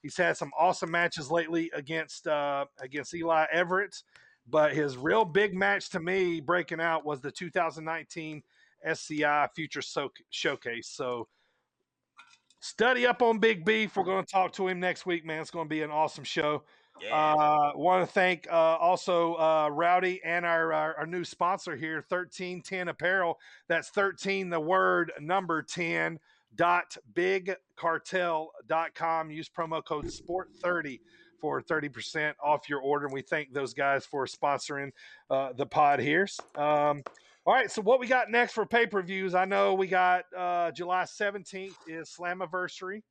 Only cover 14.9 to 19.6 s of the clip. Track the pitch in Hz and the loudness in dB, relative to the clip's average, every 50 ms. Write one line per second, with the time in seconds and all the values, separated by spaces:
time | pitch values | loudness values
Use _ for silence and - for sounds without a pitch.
14.9 | 170 - - 185 175 170 156 160 156 156 156 - - 170 160 151 160 156 156 151 | -2 -2 -4 -4 -4 -4 -4 -6 -6 -6 -6 -8 -6 -8 -6 -4 -2 -4 -4 -2
15.9 | 151 151 156 147 - - 131 - - 165 156 147 151 143 - _ _ _ _ _ | 0 0 0 0 -2 -8 -10 -4 -2 0 0 0 0 -2 -6 _ _ _ _ _
16.9 | _ - - 104 - 156 151 151 151 151 151 151 151 151 147 143 147 151 143 180 | _ -12 -6 -2 2 2 4 4 4 6 6 6 6 6 4 2 0 2 2 4
17.9 | 185 185 175 - - 202 185 185 180 160 - - 170 165 160 160 160 160 165 175 | 4 4 2 2 2 2 2 2 2 0 -4 0 4 4 6 6 4 4 4 2
18.9 | 185 170 - - 180 170 170 165 170 160 160 160 160 156 | 2 2 0 2 2 4 2 2 2 2 2 4 4 4